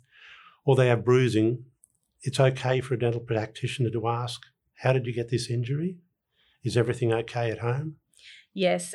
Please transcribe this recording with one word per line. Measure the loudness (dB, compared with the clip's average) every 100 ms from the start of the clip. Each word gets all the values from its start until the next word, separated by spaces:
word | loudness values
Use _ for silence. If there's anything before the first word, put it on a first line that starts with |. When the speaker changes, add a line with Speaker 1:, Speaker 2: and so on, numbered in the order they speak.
| _ _ -20 -20 -20 _
Speaker 1:
or | 2 6
they | 6
have | 4
bruising, | 4 4 4 4 2 0 -8 _ _ _ _ _
it's | -6 2
okay | 2 2 -2 -2
for | -2
a | -2
dental | -2 -2
practitioner | -4 -4 -4 -6 -6 -2 -2
to | -2 -2
ask, | -4 -6 -10 -16 _ _
"How | _ 0
did | 0 -2
you |
get | -6 -4
this | -4 -2
injury? | -4 -4 -4 -6 -8 _ _ _ _ _ _
Is | -2 0
everything | 0 0 0
okay | 0 -2 -4 -4
at | -4
home?" | -4 -4 -6 -10 _ _ -20 -20 _
Speaker 2:
Yes, | -2 0 0 -4